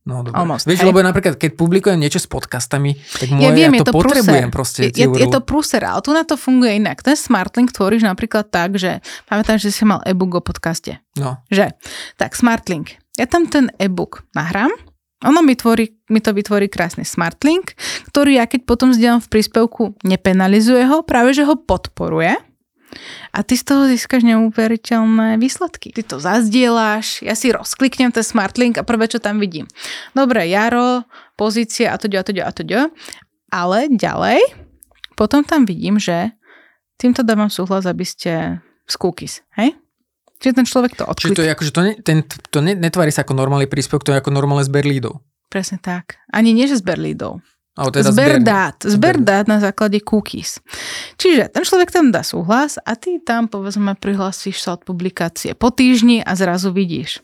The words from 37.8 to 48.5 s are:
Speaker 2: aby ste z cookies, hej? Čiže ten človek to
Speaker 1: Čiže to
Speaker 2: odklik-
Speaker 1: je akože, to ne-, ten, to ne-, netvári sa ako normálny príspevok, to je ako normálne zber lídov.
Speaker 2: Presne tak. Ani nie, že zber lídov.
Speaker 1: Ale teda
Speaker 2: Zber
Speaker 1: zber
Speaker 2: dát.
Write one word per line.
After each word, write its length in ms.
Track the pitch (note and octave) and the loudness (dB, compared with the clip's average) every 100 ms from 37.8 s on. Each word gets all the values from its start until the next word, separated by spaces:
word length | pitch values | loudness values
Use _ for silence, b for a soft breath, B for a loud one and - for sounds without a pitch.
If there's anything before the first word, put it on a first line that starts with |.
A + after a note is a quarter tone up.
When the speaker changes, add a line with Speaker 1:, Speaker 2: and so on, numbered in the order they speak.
Speaker 2:
aby 180 | F#3 E3+ | -2 -4
ste 540 | F3+ - F3 E3 E3+ E3+ _ _ | -8 -6 -6 -4 -6 -8 _ _
z 120 | - - | -12 -4
cookies, 480 | F3+ E3+ D3 - _ | -4 -4 -14 -14 _
hej? 220 | - B3 - _ _ _ _ _ _ | -2 -2 -2 _ _ _ _ _ _
Čiže 160 | C4 B3+ | 0 2
ten 80 | |
človek 320 | A#3+ B3+ B3 - | 2 2 -2 -4
to 80 | - | -8
Speaker 1:
Čiže 60 | |
to 20 | - B3 F#3+ | -4 -2 0
Speaker 2:
odklik- 80 | |
Speaker 1:
je 80 | D#3+ | 0
akože, 200 | D3+ D3+ | -2 -2
to 100 | E3 | 0
ne-, 160 | F#3+ A3 | 0 0
ten, 180 | - D#3 | 0 0
to 360 | D3+ - - D3+ | 0 -12 -6 -2
ne-, 200 | D#3 G3+ | 0 0
netvári 320 | E3+ F3+ D#3 | -2 0 0
sa 100 | D3 | 0
ako 140 | C#3 C3+ | -2 -2
normálny 320 | C3+ C#3 C#3 | 0 0 0
príspevok, 340 | C#3+ C3+ D3 | -2 -2 -2
to 80 | D3 | 0
je 80 | C#3 | 0
ako 140 | C3+ | 0
normálne 320 | C#3 C#3 C#3+ | 0 2 0
zber 180 | C#3 C#3+ | 0 0
lídov. 380 | C#3+ C#3 A2+ - _ _ _ | 0 -2 -4 -10 _ _ _
Speaker 2:
Presne 320 | G3 F#3 F#3+ | -8 -6 -8
tak. 380 | - F3+ - - _ | -8 -8 -10 -20 _
Ani 220 | - A3+ | 2 4
nie, 120 | A3+ | 4
že 160 | C#4 C4 | 2 0
zber 160 | F3+ D#3+ | -2 -4
lídov. 480 | D#3 D3+ - F3+ _ _ _ - | -6 -6 -10 -12 _ _ _ -6
Speaker 1:
Ale 160 | C3+ | -2
teda 160 | A#2+ G#3+ | 2 2
Speaker 2:
Zber 80 | A3+ C#4 | 4 4
Speaker 1:
zber 0 | C4+ | 4
Speaker 2:
dát. 340 | A3+ | 4